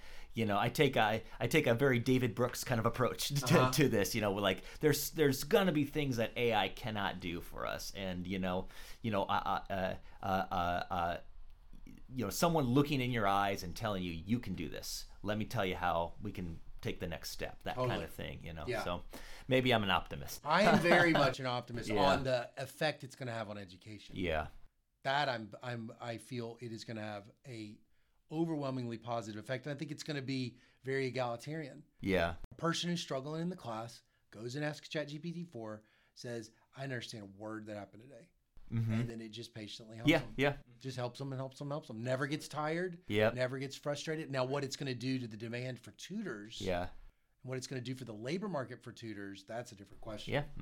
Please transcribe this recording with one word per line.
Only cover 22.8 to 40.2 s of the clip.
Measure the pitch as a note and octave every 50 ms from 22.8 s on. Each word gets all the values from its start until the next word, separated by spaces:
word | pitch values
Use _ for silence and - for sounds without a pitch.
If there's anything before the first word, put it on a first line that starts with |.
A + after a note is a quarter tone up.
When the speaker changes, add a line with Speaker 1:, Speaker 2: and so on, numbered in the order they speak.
| E3 D3+ D3 - -
Speaker 2:
it's | B2 -
gonna | - C#3 B2 A2+
have | A2+ A2+ G2+
on | G#2 G#2
education. | G2+ F2 F#2 F#2 - G#2+ G#2+ G2 - - -
Speaker 1:
Yeah. | F#2+ F#2 E2+ D#2 D#2 D2+ D2+ - - - - _ _ _ _ _ _ -
Speaker 2:
That | C3+ C3+ C#3+ D3 C3+
I'm, | B2 A2+ A2 G2 - - -
I'm, | B2 B2 A#2+ A2+ A#2 A#2+ -
I | A#2 A#2+ A#2
feel | G#2+ - - B2+ A#2+ A#2 A2+ A#2 -
it | B2+ A#2 A2+
is | G#2+ -
gonna | - A#2 G#2+ G#2+
have | G#2+ G#2 G#2 G2+ A#2 - _ -
a | C#3 B2 A2+ G#2+ G#2 A2 - - _ _ _ _ _ _ _ _ _
overwhelmingly | D#3 D#3+ E3+ E3 E3 D3 C#3+ C3+ C3 C3 B2 A#2+ A#2 A2+
positive | - A#2+ A#2 A#2 G#2+ A2 G#2+ G#2+ G#2+
effect. | - C3 B2+ B2+
And | D3+ C#3+
I | B2+
think | D#3+ C#3
it's | D3+ - -
gonna | - D3+ C#3+ C3
be | B2 C3+ C3 B2+ A#2 - - - _ _ _ -
very | C3+ C3+ C3+ C3+
egalitarian. | B2+ A#2 B2+ B2+ A#2+ A#2 A#2 - C#3+ D3+ D#3+ D3+ C3 - D3 - _ _ _
Speaker 1:
Yeah. | - G2+ F#2 F2+ E2+ E2+ D#2+ - - -
Speaker 2:
A | -
person | - D#3 E3 D#3+ - - F3
who's | F3 E3+
struggling | - - D3 C3+ C3 D3 D#3 D#3+ E3+
in | F3
the | F#3
class | F3 - B2 A2 A2 A2+ A#2+ - - - _ _ _ _ _
goes | - G#2+ A2+ B2 A#2+
and | D3 D3+
asks | D3 D3 - - -
Chat | - D#3+ D3 C#3+
G | D3 D#3
P | D#3 E3+ E3
T | F3 E3+
four, | E3 - A#2 A2 G#2+ G#2+ G#2+ - _ _ _ _ _ _
says, | - - B2 A#2+ A#2 A2 - - _ _ _ _
"I | C3+ C3+
understand | C#3 C3 A#2+ - - - A2 G2+
a | G2 G2 G2 G#2+
word | A2 A2 A2 G#2+
that | G#2+ G#2
happened | G#2 G2 - - G#2 A#2
today." | C3+ C#3 A#2 - - _ _ _ _ _ - - - A2+
Speaker 1:
Mm-hmm. | A#2 A2+ A2 A2
Speaker 2:
And | A2+ B2 A#2
then | A#2 A2+ A2+
it | A2
just | G#2 A2+ A2+ - -
patiently | A2+ G#2+ G#2 - - A#2 A2 A2+
helps | A2 A2+ C#3+
Speaker 1:
Yeah, | E3
Speaker 2:
them. | D#3